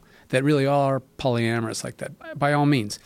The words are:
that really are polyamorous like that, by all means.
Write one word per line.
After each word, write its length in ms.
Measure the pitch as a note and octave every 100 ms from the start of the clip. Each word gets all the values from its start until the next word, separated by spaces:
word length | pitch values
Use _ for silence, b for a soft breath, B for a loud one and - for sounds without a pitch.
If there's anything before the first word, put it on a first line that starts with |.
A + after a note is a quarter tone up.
| - B B
that 140 | C3
really 240 | C#3 D3 C3+
are 340 | C#3+ C#3 C3+ - -
polyamorous 640 | C3+ A#2 A2+ A#2 A2+ -
like 140 | B2 -
that, 400 | - C#3+ E4 D4
by 160 | C#3+
all 140 | D3 C#3+
means. 320 | C#3 G#2 -